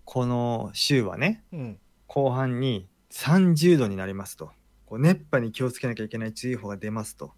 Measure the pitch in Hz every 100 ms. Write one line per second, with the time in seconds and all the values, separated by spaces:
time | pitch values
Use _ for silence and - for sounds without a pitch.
0 | - 127 123 123 120 113 110 - - 139
1 | 101 87 156 220 _ 170 123 98 _ _
2 | - - 135 127 131 123 131 107 92 _
3 | _ - 135 175 185 160 170 165 113 95
4 | 95 98 98 - 80 - _ _ _ 110
5 | 151 185 - 135 117 107 127 120 127 113
6 | 107 113 110 110 123 123 101 101 107 110
7 | 107 - 71